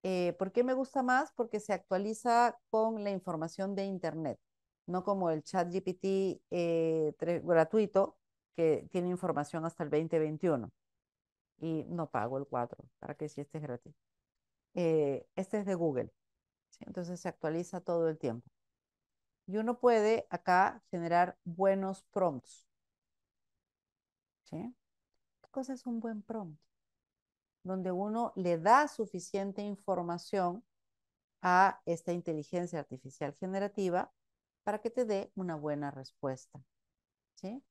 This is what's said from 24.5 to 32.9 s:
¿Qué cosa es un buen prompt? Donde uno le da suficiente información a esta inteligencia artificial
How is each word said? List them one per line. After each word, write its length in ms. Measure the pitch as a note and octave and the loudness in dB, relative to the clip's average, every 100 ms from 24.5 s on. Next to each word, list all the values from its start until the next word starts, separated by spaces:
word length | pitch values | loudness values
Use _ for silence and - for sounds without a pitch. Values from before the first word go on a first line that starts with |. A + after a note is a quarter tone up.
| D#3 A3+ - _ _ _ _ _ _ | -10 -10 -14 _ _ _ _ _ _
¿Qué 60 | _ | _
cosa 240 | C4+ C4 | -10 -8
es 100 | B3+ | -8
un 160 | B3+ A#3 | -6 -6
buen 220 | A3+ A3 | -6 -8
prompt? 380 | - A3 F3+ D3+ _ _ _ _ _ _ _ _ _ _ | -8 -10 -10 -14 _ _ _ _ _ _ _ _ _ _
Donde 300 | F3+ F#3+ F#3 | -6 -4 -2
uno 400 | F3+ G#3 A3 A#3+ - | -2 -2 -2 -4 -2
le 220 | F3 E3+ | 0 2
da 300 | E3+ B3+ D4 | 6 6 6
suficiente 720 | - G#3 F3+ - G3 G3 G3 | -2 -6 -8 -6 -4 -4 -6
información 1000 | G#3 G3 - F3+ F3 E3+ - G3+ F3 F#3+ _ _ _ _ _ _ _ _ | -8 -8 -2 -2 -2 -6 -4 0 0 -2 _ _ _ _ _ _ _ _
a 400 | F#3 F3+ F#3+ - | 4 6 6 4
esta 280 | - E3+ - | -4 -4 -2
inteligencia 640 | F3 F3 D#3 D3 F3 F3 E3 | -4 -2 -6 -4 -4 -4 -6
artificial 560 | C#3+ | -8